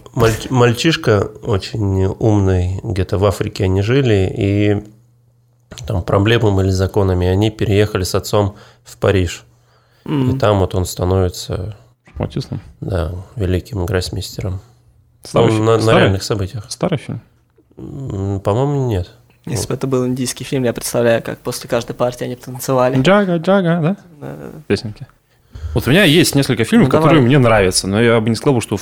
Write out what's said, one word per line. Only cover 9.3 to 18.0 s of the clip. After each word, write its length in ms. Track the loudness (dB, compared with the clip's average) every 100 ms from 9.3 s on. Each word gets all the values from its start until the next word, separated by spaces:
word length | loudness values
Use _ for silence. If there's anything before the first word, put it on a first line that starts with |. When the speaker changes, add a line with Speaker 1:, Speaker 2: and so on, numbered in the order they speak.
| -4 -18 _ _ _ _ _
Speaker 2:
М. 300 | -4 -2 0 0
Speaker 1:
И 20 |
там 220 | 2 2
вот 140 | 2
он 100 | 0
становится, 920 | -4 -2 0 2 0 -2 -8 -8 -8 -12 _ _ _
Speaker 3:
Шахматистом? 540 | -8 -6 -6 -8 -10 -12 -14
Speaker 1:
да, 320 | -6 -4 -4 -8 -12 -6
великим 500 | -2 -2 -4 -6 -4
гроссмейстером. 760 | -2 -4 -8 -10 -10 -8 -8 -12 _ _ _ _ _
Speaker 3:
Старый 280 | -4 2 2
Speaker 1:
Он 60 | 2
Speaker 3:
фи-, 60 |
Speaker 1:
на, 140 | 2 2
на 40 |
Speaker 3:
старый? 180 | 4 4
Speaker 1:
реальных 220 | 4 2
событиях. 420 | -2 -4 -6 -8 -14
Speaker 3:
Старый 280 | -4 -2 -2
фильм? 220 | -6 -12 -12 _ _ _ _ -18
Speaker 1:
М, 640 | -14 -12